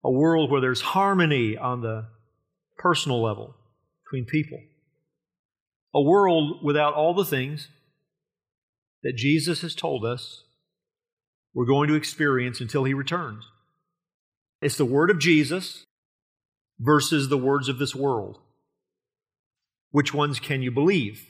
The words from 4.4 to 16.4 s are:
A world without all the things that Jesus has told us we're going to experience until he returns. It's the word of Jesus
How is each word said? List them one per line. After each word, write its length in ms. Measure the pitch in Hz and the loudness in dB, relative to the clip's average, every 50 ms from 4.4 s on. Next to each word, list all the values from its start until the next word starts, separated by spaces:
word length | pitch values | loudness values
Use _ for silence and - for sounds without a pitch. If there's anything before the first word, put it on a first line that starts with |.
| 147 - - - - _ _ _ _ _ _ _ _ _ _ _ _ _ _ _ _ _ _ _ _ _ _ _ _ _ - | -2 -2 -10 -18 -18 _ _ _ _ _ _ _ _ _ _ _ _ _ _ _ _ _ _ _ _ _ _ _ _ _ 0
A 60 | 143 | 2
world 580 | 143 147 185 202 202 185 170 160 151 147 175 - 151 | 4 6 6 6 6 4 4 2 2 0 -4 -4 -2
without 300 | 147 143 151 151 147 147 | 0 2 2 2 2 2
all 220 | 151 156 165 175 | 2 0 2 2
the 100 | 196 190 | 0 -2
things 440 | - 147 131 127 135 151 147 - - _ _ _ _ _ _ _ _ _ _ _ _ _ _ _ _ _ _ _ _ _ _ _ _ _ _ | 0 -2 -4 -4 -6 -8 -12 -14 -16 _ _ _ _ _ _ _ _ _ _ _ _ _ _ _ _ _ _ _ _ _ _ _ _ _ _
that 140 | - 135 127 | -6 -6 -4
Jesus 460 | 113 113 143 151 160 147 175 165 - | -2 0 2 2 2 0 -2 -4 -4
has 120 | 175 160 - | -6 -10 -8
told 320 | - - 170 - - 107 | -6 -4 -4 -4 -2 -4
us 380 | 117 123 123 - - - - _ _ _ _ _ _ _ _ _ _ _ _ _ _ _ _ _ _ _ _ _ _ _ | -4 -6 -6 -10 -16 -18 -20 _ _ _ _ _ _ _ _ _ _ _ _ _ _ _ _ _ _ _ _ _ _ _
we're 120 | 127 123 | -2 2
going 240 | 117 135 143 147 147 | 2 4 4 4 2
to 60 | 151 | 2
experience 680 | 151 151 - - - 156 143 135 127 123 123 117 - | 0 -2 -6 -4 -2 0 0 0 0 -2 -4 -6 -8
until 220 | 127 110 - 139 131 | -10 -4 -2 -2 0
he 100 | 131 135 | 0 -2
returns. 520 | 139 139 139 170 180 165 123 107 110 - - _ _ _ _ _ _ _ _ _ _ _ _ _ _ _ _ _ _ _ _ _ _ | -2 -4 -4 -6 -6 -6 -8 -12 -16 -18 -20 _ _ _ _ _ _ _ _ _ _ _ _ _ _ _ _ _ _ _ _ _ _
It's 160 | - 143 - | -4 -4 0
the 80 | - 143 | 0 0
word 240 | 117 131 143 160 180 | 2 4 2 4 4
of 100 | 202 160 | 2 2
Jesus 680 | 139 175 160 151 147 131 165 190 185 - - - - _ _ _ _ _ _ _ _ _ _ _ | 4 4 4 4 4 2 -2 -6 -6 -10 -14 -16 -20 _ _ _ _ _ _ _ _ _ _ _